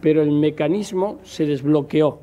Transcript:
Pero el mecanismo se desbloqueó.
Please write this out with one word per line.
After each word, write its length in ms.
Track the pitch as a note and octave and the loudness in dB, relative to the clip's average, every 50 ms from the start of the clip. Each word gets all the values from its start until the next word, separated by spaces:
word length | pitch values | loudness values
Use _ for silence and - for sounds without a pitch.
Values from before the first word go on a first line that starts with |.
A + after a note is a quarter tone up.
Pero 220 | - D#3 D#3 D#3 | 2 2 2 4
el 80 | D3+ D3 | 2 2
mecanismo 880 | D3 D3 D3+ D3+ D3+ - D3+ D3 E3+ G#3 G3+ F#3+ - F#3 F#3+ G#3 - - - | 2 2 2 0 0 -2 -2 -2 0 -2 -4 -4 -4 -4 -4 -4 -6 -10 -18
se 200 | - - - D#3+ | -20 -6 -4 -2
desbloqueó. 760 | D3 D3 C3+ C3 C#3+ D3+ D3+ C#3+ D3+ - D3+ D#3 D3 C#3+ - | -2 -2 -2 0 0 0 0 0 0 0 2 2 2 0 -4